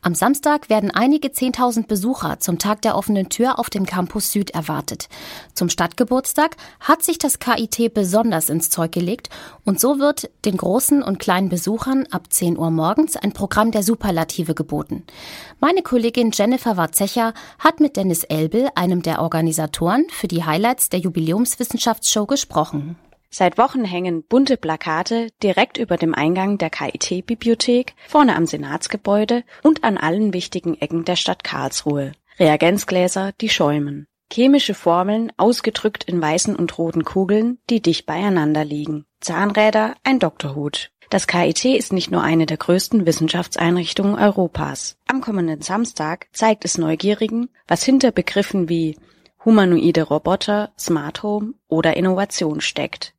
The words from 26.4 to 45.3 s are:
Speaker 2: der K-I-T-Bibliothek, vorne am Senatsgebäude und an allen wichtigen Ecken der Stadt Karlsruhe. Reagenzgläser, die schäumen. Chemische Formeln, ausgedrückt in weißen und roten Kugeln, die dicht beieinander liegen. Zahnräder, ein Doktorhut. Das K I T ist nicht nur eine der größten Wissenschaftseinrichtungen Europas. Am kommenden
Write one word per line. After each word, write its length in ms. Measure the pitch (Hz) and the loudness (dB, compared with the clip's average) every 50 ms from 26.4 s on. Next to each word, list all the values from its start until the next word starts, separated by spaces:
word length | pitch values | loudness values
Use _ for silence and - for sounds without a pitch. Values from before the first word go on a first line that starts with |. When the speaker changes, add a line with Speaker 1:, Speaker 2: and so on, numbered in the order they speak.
| 190 196 202 | 0 0 0
Speaker 2:
der 140 | 196 170 160 | 0 -2 -4
K-I-T-Bibliothek, 1200 | - - 156 - - - - - 185 180 - - 233 220 - 233 226 226 - - 240 247 254 - - _ - | -4 -6 -6 -6 -4 -6 -4 -4 -4 -6 -4 -6 -6 -2 2 0 2 2 2 2 2 2 2 -2 -10 _ -20
vorne 280 | - - 302 294 247 196 | 0 4 6 6 6 4
am 120 | - 170 | 2 0
Senatsgebäude 960 | 160 - 151 147 139 147 165 - - - 208 _ - 202 208 214 214 240 240 240 _ - - _ | 0 -2 -6 -8 -8 -8 -8 -6 -6 -8 -6 _ 0 2 2 2 2 0 -2 -2 _ -20 2 _
und 220 | 302 320 302 - | 4 4 4 2
an 140 | 233 202 - | 0 0 0
allen 340 | - 156 170 208 214 208 180 | 0 0 0 2 0 0 0
wichtigen 440 | 180 175 - - 185 - 170 156 - | -2 -6 -6 -8 -6 -4 -4 -4 -4
Ecken 240 | - 147 - 165 165 | -4 -4 -4 -4 -2
der 120 | - 180 | -2 -2
Stadt 280 | 165 - - 185 _ - | -2 0 -2 -4 _ -6
Karlsruhe. 680 | - - 139 135 135 - - - 151 147 143 139 135 147 _ _ _ - - | -8 -6 -4 -4 -4 -6 -4 -2 -2 -2 -2 -2 -6 -8 _ _ _ 0 2
Reagenzgläser, 920 | 185 156 151 151 160 170 190 202 - - 185 185 180 180 - 196 190 196 196 _ | 4 4 6 6 4 4 2 2 -2 0 0 2 2 2 0 -2 -4 -4 -6 _
die 100 | 226 214 | -4 -2
schäumen. 560 | - - 170 147 147 147 147 143 143 147 147 _ _ _ _ _ - | 0 2 2 2 2 0 -2 -4 -8 -10 -14 _ _ _ _ _ 0
Chemische 400 | - 247 269 277 285 262 - 196 | 4 6 6 6 6 4 0 -4
Formeln, 600 | - - 180 170 175 185 196 208 220 226 220 - | -2 2 2 2 4 2 0 0 -2 -2 -4 -2
ausgedrückt 680 | - - 220 240 - - 220 - - - 214 208 - - | 2 2 2 2 2 0 -4 -4 -2 -4 -4 -4 -4 -8
in 180 | - 180 175 160 | -2 -2 0 0
weißen 340 | 151 156 175 - - 208 | 0 0 0 0 -2 -2
und 220 | - 175 165 - - | -2 -2 -4 -2 -4
roten 260 | 165 165 - 170 160 | -4 -2 -2 -2 -4
Kugeln, 540 | - - 190 190 185 202 214 220 240 247 - _ - | -2 0 -2 0 2 2 2 2 0 -2 -6 _ -2
die 140 | 240 226 220 | -2 2 2
dicht 240 | 170 170 - - | 2 0 0 -2
beieinander 580 | - 156 - - 208 190 170 151 151 151 151 151 | -4 -4 -2 0 2 2 2 2 2 2 0 -2
liegen. 400 | 147 147 147 147 156 151 151 147 _ _ _ | -2 -4 -6 -6 -6 -6 -8 -8 _ _ _
Zahnräder, 760 | - - 170 160 196 208 202 214 214 214 214 214 214 220 262 _ _ | -8 -6 -2 0 0 0 2 4 4 4 4 2 0 0 -4 _ _
ein 180 | - 269 254 | 0 2 2
Doktorhut. 720 | 196 160 - _ - 147 135 147 143 147 - - - - _ _ - _ | 2 0 -2 _ -8 -6 -6 -4 -6 -6 -6 -8 -10 -12 _ _ -10 _
Das 160 | - 190 - | -4 -2 -2
K 200 | - - 175 170 | 0 0 2 2
I 60 | - 165 | 2 0
T 240 | - - 254 269 | 0 0 2 2
ist 160 | - 247 - 196 | 2 0 0 -2
nicht 180 | 185 - - | -2 -2 -2
nur 120 | 180 175 - | -2 -2 0
eine 240 | 139 160 165 160 | 2 2 2 2
der 100 | 151 156 | 0 -2
größten 480 | - - - 175 185 - - - 220 185 | -6 0 2 2 2 2 2 0 2 4
Wissenschaftseinrichtungen 1120 | 165 156 - 160 156 - 175 175 - - - 170 170 175 180 170 - - - 190 202 208 | 4 2 2 0 0 0 -2 -4 -4 -2 0 2 2 2 2 0 -2 -4 0 0 0 2
Europas. 840 | 208 202 208 196 - 185 165 _ - 151 143 139 - - - - _ _ - | 4 2 2 4 2 0 -2 _ -4 -6 -4 -6 -8 -10 -12 -14 _ _ -4
Am 120 | 254 269 | -4 -4
kommenden 400 | 254 - | -4 -4